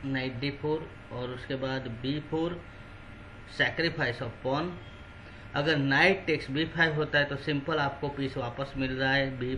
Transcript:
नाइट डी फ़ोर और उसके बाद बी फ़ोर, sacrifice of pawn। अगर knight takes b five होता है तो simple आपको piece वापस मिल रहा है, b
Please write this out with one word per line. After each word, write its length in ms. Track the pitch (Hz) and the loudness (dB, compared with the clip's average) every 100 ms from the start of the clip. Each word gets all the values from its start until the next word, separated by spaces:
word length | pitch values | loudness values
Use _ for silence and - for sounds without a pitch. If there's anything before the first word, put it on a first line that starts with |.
| 139 | 0
नाइट 340 | 135 127 117 | 0 -2 -2
डी 120 | 139 | -2
फ़ोर 400 | 139 151 156 160 - - | -2 0 0 -2 -14 -10
और 180 | 123 123 | -6 -6
उसके 260 | 127 - 131 | -6 -6 -2
बाद 260 | 131 131 123 | -2 -2 -4
बी 320 | 113 131 147 | -4 -2 -2
फ़ोर, 420 | 147 160 165 170 - - - - - - - - - - | 0 0 0 -2 -10 -16 -16 -16 -14 -16 -14 -16 -14 0
sacrifice 640 | 127 120 165 156 131 120 | 2 4 0 2 0 0
of 260 | 120 - 131 | -6 -4 0
pawn। 220 | 139 170 175 - - - - - - - - | 2 0 -4 -12 -14 -16 -16 -16 -14 -4 0
अगर 220 | 147 147 | 4 4
knight 520 | 139 139 175 190 - | 6 8 8 6 2
takes 220 | 151 - | 0 0
b 140 | 135 160 | 0 0
five 300 | 165 160 151 | 4 4 4
होता 240 | 151 147 | 2 4
है 60 | 143 | 4
तो 100 | 139 | 0
simple 420 | - 143 139 156 | 0 0 2 2
आपको 320 | 139 135 143 | 2 0 -4
piece 280 | 139 135 139 | -2 -2 -2
वापस 360 | 120 120 135 135 | -4 -4 -6 -2
मिल 140 | 131 | -2
रहा 220 | 131 135 | 2 4
है, 260 | 139 135 131 | 4 2 0
b 40 | 123 | -2